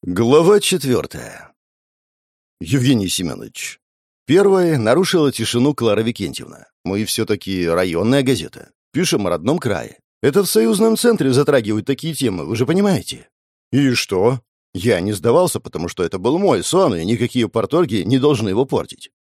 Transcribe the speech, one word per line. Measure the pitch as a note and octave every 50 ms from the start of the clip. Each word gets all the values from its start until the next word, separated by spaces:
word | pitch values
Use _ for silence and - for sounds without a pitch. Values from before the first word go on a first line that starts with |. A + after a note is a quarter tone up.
| - F2+
Глава | F2+ F2+ A2+ A#2 C3 D3+ E3+ F3 G#3 G#3
четвертая. | G3 - F#3+ F3 C3 C3+ B2 F#2+ - - - - - A2+ - - - - _ _ _ _ _ _ _ _ _ _ _ _ _ _ _ _ _ _ _ _ _ _
Евгений | - D#2+ G#2+ C#3+ B2 C3 C#3 A2+ G2 F2+
Семенович. | - - F2+ E2 B1+ G1+ - A2 _ - - - - _ _ _ _ _ _ _ _ _ _
Первой | - C#3 F#3 G3+ G3+ G3 F#3 F3+ E3+ D#3+ C3+
нарушила | A2 G#2+ A#2+ D#3+ F#3+ - - F3+ D3+ C#3
тишину | A#2+ - A2+ G2+ - A#2+ B2 C#3+ D3
Клара | - A#2+ A2+ G#2 G2+
Викентьевна. | A2+ A2+ A#2 - G2+ D#2 - - - - D#2 - - _ _ _ _
Мы | E2+ F#2+ G2+ A2
все-таки | G2+ - - A2 - G#2+ G2 - - G2 F#2 F2 E2
районная | E2 F2 F#2 F#2 D#2+ E2 F#2+ A2+ C3 C#3+ C3+
газета. | B2 C3+ - - - - - - _ _ _ _ _
Пишем | _ D3 F3+ D#3+ - C#3 G#2 F2+
о |
родном | E2+ E2 D#2 G#2+ D3+ F3
крае. | - B2 G2+ D#2+ A#1+ A1 - _ _ _ _ _ -
Это | C3 C#3 G3
в | G3+ -
союзном | - A3 A3+ A3+ A3 F#3 A3+ A3+ A3 -
центре | - A#3+ A3+ - D#3 C3+
затрагивают | B2+ B2+ D3 B2+ A2+ B2+ A2+ G2+ G#2+ G#2+ G#2
такие | - C#3 - - E3 D#3+
темы, | - C#3 A#2 F#2+ F2+ D2
вы | D2 G#2+
же | A2 B2+
понимаете. | A#2 E3 F#3 G3+ G#3 F#3 A2+ E2 - - B2 - _ _ _ _ _ _ _ _ _
И | - B2+ C#3+ C3+
что? | B2 - - - G2+ F2+ F#2+ A#2 C3+ B2+ _ _ _ _ _ _ _
Я | F#2 F2+ A#2 A2+ C#3+
не | F3+ G#2+
сдавался, | G#3+ - - A#2 A#2+ E3 F3+ F3 - -
потому | - - - - E2 E2+
что | - - F2+
это | E2 - F#2+
был | F2+ A#2 C#3+ F3
мой | G3+ F#3+ C#3+ G2 E2
сон, | - - F#3 F#3+ D#3+ G#2
и | E2+ E2
никакие | F#2 A#2 A2 A#2 A#2 - B2+ A#2 G#2
порторги | _ A2+ G#2 F#2+ - E3 F3+ C3+ A2 G#2
не | E2+ - B2 C3+
должны | B2+ D3 D3+ A2 A2 G#2
его | F#2 G#2+ C#3
портить. | C3+ - A2+ - - - _ - - _ _